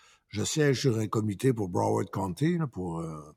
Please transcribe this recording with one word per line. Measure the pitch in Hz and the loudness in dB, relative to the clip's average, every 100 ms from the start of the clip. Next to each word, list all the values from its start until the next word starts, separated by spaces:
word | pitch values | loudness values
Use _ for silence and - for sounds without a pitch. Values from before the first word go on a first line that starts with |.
| _ _ _ | _ _ _
je | 107 | -6
siège | - 156 147 127 | -2 2 2 4
sur | 139 110 | 2 2
un | 107 | 0
comité | 117 107 95 131 | 0 0 0 0
pour | 113 95 | 2 0
Broward | 101 107 107 110 | 2 2 2 -2
County, | - 98 85 156 170 | -2 -4 0 0 0
là, | 151 | -2
pour, | 92 90 82 | -4 -6 -4
euh, | 82 78 76 | -6 -8 -14